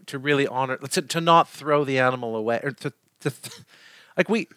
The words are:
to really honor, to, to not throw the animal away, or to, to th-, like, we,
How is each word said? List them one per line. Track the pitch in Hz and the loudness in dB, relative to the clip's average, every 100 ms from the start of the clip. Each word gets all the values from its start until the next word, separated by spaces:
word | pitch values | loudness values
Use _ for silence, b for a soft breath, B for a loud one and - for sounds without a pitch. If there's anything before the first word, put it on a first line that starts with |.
| - | -8
to | 139 | -8
really | 139 143 139 | 0 2 2
honor, | 123 131 127 | 0 -4 -4
to, | 139 - | -4 -6
to | 139 165 | -4 -2
not | 165 165 147 | 4 6 4
throw | - 143 147 | -2 0 0
the | 139 131 | 2 2
animal | 127 127 117 110 | 2 0 -4 -4
away, | 110 117 | -2 -2
or | 143 | -4
to, | 127 147 - _ _ | -6 -10 -12 _ _
to | 147 | -8
th-, | - - - - b b b b - | -8 -16 -18 -20 b b b b -4
like, | 185 | 0
we, | 220 - | 0 -4